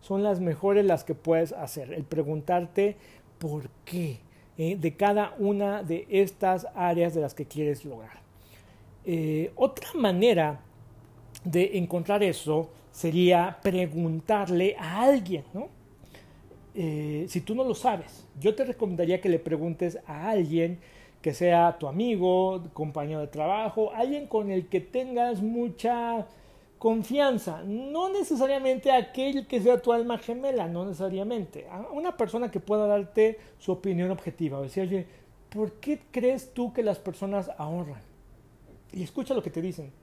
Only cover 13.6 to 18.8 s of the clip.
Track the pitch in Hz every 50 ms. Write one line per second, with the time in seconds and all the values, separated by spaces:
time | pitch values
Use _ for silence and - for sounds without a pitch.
13.6 | - 202 185 185 180 165 147 165 175 165 160 160 160 - 220 208 202 170 180 175
14.6 | 185 196 202 - - 160 175 202 233 269 285 269 202 175 185 151 139 - - 185
15.6 | 254 339 - - - - - - - - - - - - - - - - - -
16.6 | - - - 214 175 160 151 151 151 151 151 147 165 185 - 175 - - 220 240
17.6 | 262 262 220 - - 262 220 180 131 - - - - - - 139 139 202 214 214
18.6 | 269 240 240 -